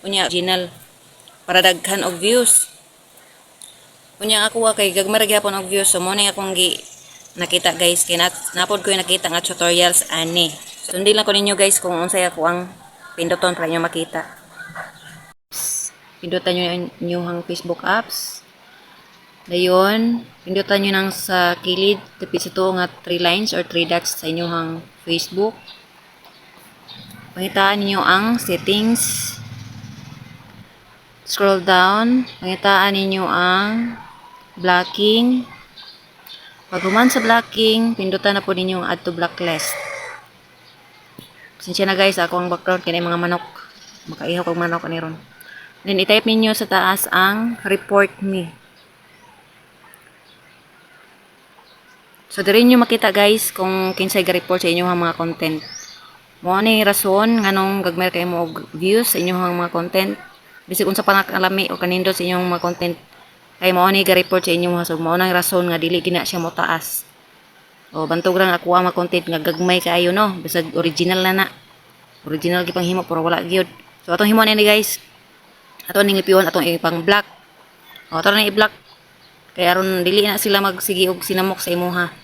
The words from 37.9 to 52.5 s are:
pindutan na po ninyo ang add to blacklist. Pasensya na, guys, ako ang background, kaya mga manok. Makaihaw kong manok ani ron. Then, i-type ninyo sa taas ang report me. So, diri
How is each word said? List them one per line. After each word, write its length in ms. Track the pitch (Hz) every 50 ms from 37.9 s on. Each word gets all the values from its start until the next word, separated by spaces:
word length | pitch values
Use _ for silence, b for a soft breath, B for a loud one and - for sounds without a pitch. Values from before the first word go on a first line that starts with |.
| 233
pindutan 400 | - 190 190 190 190 - 202 196
na 80 | 202 190
po 80 | -
ninyo 320 | 190 180 185 185 185 180 175
ang 80 | 180
add 80 | 180 175
to 160 | - 185 170
blacklist. 560 | 170 175 170 - - 180 170 160 156 - - - - - - - - - - - - - - _ - _ _ _ _ - - - - - - - - - _ - - - - _ - - - _
Pasensya 320 | _ - 185 175 - 196 196
na, 80 | 190
guys, 240 | 185 196 196 185 185
ako 240 | 170 170 185 180 180
ang 80 | 180
background, 320 | 175 170 - 185 185 180 -
kaya 160 | 175 165 170
mga 160 | 175 175 170
manok. 300 | 170 175 175 175 175 - - - - - - - - - - - - -
Makaihaw 400 | 160 160 - - 160 170 175 175
kong 160 | 170 170 175 175 170
manok 160 | 170 170 -
ani 160 | 165 165 165
ron. 160 | 165 160 160 160 - - - - B B B B B B B -
Then, 160 | - 190 196
i-type 320 | 190 190 - 208 220 - 226
ninyo 240 | 220 220 220 220
sa 160 | 220 - 220 -
taas 400 | 196 190 185 185 190 190 - -
ang 480 | - 180 185 196 202 214 226 240 233 - -
report 480 | 202 196 190 - - 202 202 202 190 - -
me. 320 | 196 196 190 185 175 165 - - _ _ _ _ _ _ _ _ _ _ - _ - - - - _ _ _ _ _ _ _ _ - - - - - _ _ _ _ - - _ _ _ _ _ _ _ _ - _ _ - - - - - _ _ _ _ _ _ _ _ - _ _ - _ _ - - _ _ _ _ _ _ _
So, 160 | - - 185
diri 240 | 196